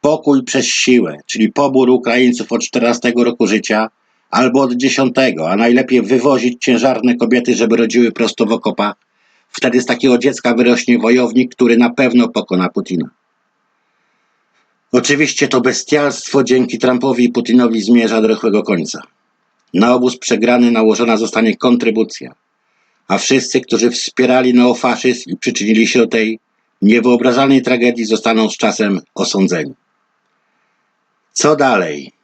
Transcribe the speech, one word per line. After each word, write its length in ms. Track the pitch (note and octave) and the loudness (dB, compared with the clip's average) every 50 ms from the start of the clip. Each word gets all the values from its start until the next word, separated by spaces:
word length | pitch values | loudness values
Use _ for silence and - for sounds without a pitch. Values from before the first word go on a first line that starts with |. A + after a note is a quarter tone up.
Pokój 420 | - D3 D#3 D#3 - D3 C#3+ C3+ C3 | 2 0 0 0 2 2 2 2 0
przez 220 | - - - - | -2 -4 -4 -2
siłę, 520 | - - - - - B2+ A#2+ G2+ D#2+ D#2 - - | -2 -4 -2 2 2 4 2 2 0 -6 -14 -14
czyli 260 | - - A2 A2 - | -10 -4 -2 -2 -2
pobór 380 | - - C#3+ C#3 C3+ C3 B2+ B2 | 0 0 -2 0 2 2 2 2
Ukraińców 600 | B2+ A#2+ A#2+ A#2 A#2 B2+ B2+ B2 A#2+ A#2+ G#2+ - | 2 0 0 -2 0 2 2 2 0 -2 -6 -6
od 120 | A#2+ A2+ - | -6 -6 -6
czternastego 600 | - - B2+ A#2 A#2+ A#2 A#2+ - B2 A#2 A#2+ A#2+ | -4 -4 -2 0 0 -2 0 -2 -2 0 0 0
roku 240 | B2 - - A#2 | -2 0 0 -2
życia 420 | F#2+ G#2 G#2+ - - G#2+ G#2+ A2 A2+ _ _ _ _ _ _ _ _ | 0 0 -2 -2 -2 -2 -2 -2 -4 _ _ _ _ _ _ _ _
albo 320 | - G#2+ B2+ B2+ A#2+ C3+ | -2 0 0 2 2 2
od 120 | C3+ B2+ B2 | 0 0 -2
dziesiątego, 800 | A#2+ C3 C3+ - - C3+ B2 A#2+ C3 C3 B2 F2 D#2 D#2+ D#2+ | -2 -2 -2 0 0 -2 0 0 0 0 0 -2 -4 -4 -2
a 40 | F#2 | 0
najlepiej 460 | G#2 A#2 A#2+ A#2+ B2+ C3+ - B2+ B2 | 0 2 2 2 2 2 2 0 0
wywozić 640 | A2 G2 C3 B2 A#2+ D3 C3+ B2 A2 B2 A#2+ - - | 2 2 0 0 2 2 0 2 0 -2 -4 -2 -2
ciężarne 520 | - B2 A2+ G#2+ C3+ B2+ A2+ A2 B2 A#2+ | 0 0 2 2 0 -2 0 0 -2 0
kobiety, 400 | A#2+ A#2+ A2 B2+ B2 A#2+ B2+ A#2 | 0 0 0 0 0 0 0 -2
żeby 220 | G2 A#2 A2 A#2 | 0 0 0 2
rodziły 340 | A2+ A#2 G#2+ - A#2+ A#2+ A2+ | 0 0 0 2 2 2 2
prosto 340 | - - A#2+ G#2 - - A#2+ | 0 -2 -4 -4 -2 -4 -2
w 60 | G#2 | -2
okopach. 440 | A2+ A2+ - G#2+ G2+ - G2+ G#2 G#2 _ _ _ _ _ _ _ _ _ _ _ | -2 -4 -4 -6 -4 -4 -4 -4 -6 _ _ _ _ _ _ _ _ _ _ _
Wtedy 320 | - - - B2+ A#2+ B2 | -10 -4 -4 0 0 0
z 40 | B2 | 0
takiego 320 | - B2 A#2+ - C3+ B2 | 0 -4 -2 2 2 2
dziecka 360 | A#2 B2 C#3+ C3 - - B2 A#2+ | 2 0 -2 -4 -2 -4 -2 0
wyrośnie 460 | A2+ A#2+ A#2+ A#2+ A#2 - - A#2+ A2+ | 2 2 2 2 0 2 0 0 0
wojownik, 560 | - A2+ B2 B2+ B2 A2+ A2 B2+ B2 B2+ - | 2 2 2 2 2 0 0 0 -2 -2 0
który 220 | - B2+ A#2 A#2 | 0 2 2 4
na 120 | A#2 B2 A#2+ | 4 2 0
pewno 400 | A#2+ - C3 B2 A2+ B2 A#2+ A#2 | 0 0 -2 2 2 2 2 2
pokona 400 | - A2 F#2+ - F#2+ F#2 F#2 F2+ | -2 -6 -6 -4 -2 -2 -2 -2
Putina. 400 | _ G2+ F#2+ - F#2 E2+ D#2+ - _ _ _ _ _ _ _ _ _ _ _ _ _ _ _ _ _ _ _ _ _ _ _ _ _ _ _ _ _ _ _ _ _ _ _ _ | _ -6 -6 -6 -6 -6 -6 -8 _ _ _ _ _ _ _ _ _ _ _ _ _ _ _ _ _ _ _ _ _ _ _ _ _ _ _ _ _ _ _ _ _ _ _ _
Oczywiście 560 | - B2 A#2+ - C#3+ C#3+ D#3 C#3 - - D3 | -2 0 2 2 0 0 0 -2 0 -2 -2
to 140 | C3 - B2+ | 0 0 0
bestialstwo 840 | A#2+ C3 B2 - - - D3 D3 D3 C#3+ C3+ - - - - C#3+ B2+ | 0 0 -2 -4 -4 -2 0 0 0 -2 -4 -6 -10 -2 0 0 2
dzięki 340 | A2 B2+ B2+ B2 - - | 2 2 0 0 -2 -2
Trumpowi 460 | A2 - B2+ B2+ A#2+ B2+ C3+ B2+ A#2+ B2 | -2 0 0 0 0 -2 -2 0 0 0
i 60 | A#2+ | 0
Putinowi 520 | A#2+ B2 A#2+ - A#2 B2 B2 A#2 A2+ A2+ | 0 -2 -2 2 2 4 4 2 0 -2
zmierza 400 | F#2+ G#2+ B2 A#2+ A#2 G#2+ F#2+ A2+ | 0 2 2 4 4 2 0 0
do 60 | A2 | 0
rychłego 360 | A2 A2 G#2 - A2+ G2+ G#2 - | 0 0 0 -2 0 0 0 0
końca. 380 | - G#2 E2+ D2+ - - - - _ _ _ _ _ _ _ _ _ _ _ _ _ - | 0 -4 -4 -4 -8 -10 -14 -16 _ _ _ _ _ _ _ _ _ _ _ _ _ -2
Na 200 | F2 A2 A#2+ B2+ | 0 2 2 2
obóz 240 | B2 B2 B2+ B2+ | 2 0 -2 -2
przegrany 540 | - - - B2 G#2 A2 A#2 B2 B2 B2 A#2+ | -4 -4 -4 -2 0 2 2 2 4 4 2
nałożona 460 | A#2 A2+ A2 A2 G#2+ G2 A#2+ A#2 A2+ | 2 2 2 2 2 2 0 0 0
zostanie 400 | G#2+ A2+ G#2+ - A2 A#2 A2+ G2+ | -2 -2 -2 -2 0 0 0 -2
kontrybucja, 760 | - - B2+ A#2+ A#2+ A#2 A2+ G#2+ A2 A2 - - - - - - _ _ _ _ _ _ _ _ _ _ _ _ _ _ | 0 0 0 2 2 0 -2 0 0 -4 -4 -6 -18 -18 -20 -20 _ _ _ _ _ _ _ _ _ _ _ _ _ _
a 100 | _ F#2+ | _ -4
wszyscy, 440 | F#2+ - - C3+ C3+ B2+ - - C3 | -4 0 0 0 0 0 0 -4 -4
którzy 300 | B2+ _ A#2+ G#2+ A#2 A#2+ | -2 _ -2 0 0 0
wspierali 600 | A#2+ - - - _ - B2+ B2 - B2+ B2 B2+ B2 | -2 -2 -10 -8 _ -2 0 2 2 2 2 4 4
neofaszyzm 760 | B2 B2 B2 A#2 - - B2+ C#3 - - B2+ A#2+ A#2+ - - | 4 4 4 2 0 -2 -4 -4 -2 -2 -2 -2 -2 -6 -12
i 80 | F#2 | -10
przyczynili 500 | - - B2 A#2 - G2+ G#2 A2 A2 A2+ | -6 -6 -6 -4 -2 -2 0 2 2 2
się 120 | - - B2 | 2 2 0
do 80 | A2+ | 0
tej 320 | A#2 - A2+ A2 G#2+ A2 A2 _ _ _ _ _ _ _ _ | 2 0 -2 -2 -2 -4 -8 _ _ _ _ _ _ _ _
niewyobrażalnej 800 | G2+ G#2 A2+ A#2+ A2+ B2 B2 A#2 A#2 B2+ A#2+ C3+ C3+ C3+ C#3 C3+ | 2 2 4 4 4 2 2 2 2 0 0 2 2 2 2 2
tragedii, 440 | B2 B2 B2+ A#2 A#2 B2 A#2+ A#2+ A2+ | 2 0 -2 0 0 0 0 -2 -2
zostaną 440 | G#2+ A2+ A2 - A#2 A2+ A2 A2 G#2+ | -2 -2 -2 -2 -2 0 0 0 -2
z 80 | - | -2
czasem 440 | - - G#2+ - - A2 G2+ G2 F2 - _ _ | -2 -2 -4 -2 -2 -2 -2 -2 -4 -6 _ _
osądzeni. 580 | G2 F#2+ - - G2+ F#2+ F2 - E2+ - C3+ B2+ _ _ _ _ _ _ _ _ _ _ _ _ _ _ _ _ _ _ _ _ _ _ _ _ _ _ _ _ _ _ _ | -6 -6 -4 -2 -2 0 0 0 -4 -6 -8 -12 _ _ _ _ _ _ _ _ _ _ _ _ _ _ _ _ _ _ _ _ _ _ _ _ _ _ _ _ _ _ _
Co 240 | _ - - D3 D#3 | _ -2 0 0 2
dalej? 560 | C#3 C#3+ C3 A#2 G2 F2+ D#2+ D2 D2 C2+ C2+ _ _ | 2 2 0 0 0 -2 -4 -8 -10 -14 -16 _ _